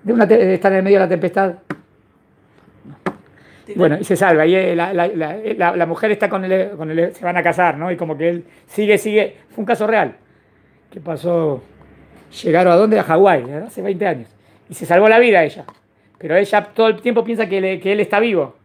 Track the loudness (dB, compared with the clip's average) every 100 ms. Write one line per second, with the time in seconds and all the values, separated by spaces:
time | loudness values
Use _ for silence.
0 | 0 2 4 4 4 2 2 0 2 2
1 | 2 0 -2 -2 -2 -4 _ -16 _ _
2 | _ _ _ _ _ _ _ _ -20 -12
3 | -12 -12 _ _ _ _ -14 0 0 0
4 | -2 0 2 4 4 2 0 -2 -4 -2
5 | -2 -4 -8 -8 -8 -2 -2 0 -4 -2
6 | -2 -2 -2 -4 -2 -2 -2 -6 -6 -2
7 | -4 -4 -4 -2 -2 0 0 0 -6 -6
8 | -6 -4 -4 -4 -10 _ _ -4 0 0
9 | 2 0 0 -6 _ -10 -4 -2 0 0
10 | -2 -6 _ _ _ _ _ _ _ -16
11 | -12 -8 -2 -2 -2 -4 -12 _ -20 -20
12 | -20 -20 _ -8 0 2 4 4 4 0
13 | 2 4 4 4 -2 -12 -12 -10 -8 -4
14 | -4 -6 -12 _ _ _ _ -16 2 4
15 | 6 6 6 4 2 -4 -20 _ _ _
16 | _ _ -2 0 2 0 -2 0 0 0
17 | -2 -2 -2 -4 -4 -2 -4 -4 -2 -2
18 | 0 0 0 0 -4 _